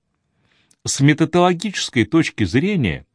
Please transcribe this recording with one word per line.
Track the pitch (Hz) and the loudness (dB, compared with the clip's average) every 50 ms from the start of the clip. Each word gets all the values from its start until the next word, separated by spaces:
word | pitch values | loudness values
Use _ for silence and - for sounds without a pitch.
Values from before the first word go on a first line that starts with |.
| _ _ _ _ _ _ _ _ _ _ _ _ _ _ _ _ _ | _ _ _ _ _ _ _ _ _ _ _ _ _ _ _ _ _
С | - - - | -8 -2 2
методологической | 139 143 151 147 165 147 - 175 175 180 180 170 - 220 185 - - - - 123 110 | 4 4 4 4 0 0 2 2 2 2 0 -2 -6 -8 -8 -8 -10 -4 -2 -2 -2
точки | - - 165 156 - - - 110 | 2 2 0 0 0 -2 -4 -4
зрения – | 90 80 127 156 196 214 185 131 92 76 65 - _ | 0 0 0 0 0 -2 -2 -2 -2 -4 -6 -10 _